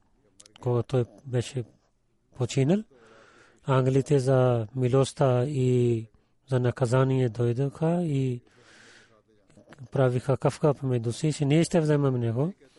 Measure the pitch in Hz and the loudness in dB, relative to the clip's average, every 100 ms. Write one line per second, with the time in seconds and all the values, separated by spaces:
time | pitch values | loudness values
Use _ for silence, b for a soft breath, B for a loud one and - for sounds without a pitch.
0 | _ _ _ _ - - 127 123 113 131 | _ _ _ _ -20 -10 -2 -2 0 -2
1 | 117 - 143 123 110 127 117 _ _ _ | -2 -8 -6 -4 -4 -8 -12 _ _ _
2 | _ _ _ - 123 - 135 202 220 131 | _ _ _ -8 -4 0 2 0 -2 _
3 | b b b b b b - 131 127 135 | b b b b b b -2 0 2 0
4 | 131 143 127 131 127 120 110 131 127 131 | 2 0 2 4 4 2 -2 -4 0 2
5 | 131 - 135 123 131 147 127 123 120 117 | 0 0 2 2 0 0 0 2 2 0
6 | 113 _ _ _ _ 131 123 - 123 131 | -4 _ _ _ _ 0 0 0 0 2
7 | 131 131 127 110 120 120 139 - 160 175 | 2 2 0 0 -2 0 -4 -2 -2 -2
8 | 175 139 131 123 _ b b b b b | -2 -2 -2 -6 _ b b b b b
9 | b 110 _ _ _ - - - 123 139 | b _ _ _ _ -20 -20 -20 -8 0
10 | 131 123 - 131 151 - 156 135 135 123 | 0 0 -2 -2 -2 0 -2 0 -2 -2
11 | 117 113 156 147 139 151 165 180 151 147 | -4 -4 -4 -2 0 2 2 0 2 2
12 | 139 127 117 113 156 - _ | 2 0 -2 -2 -4 -6 _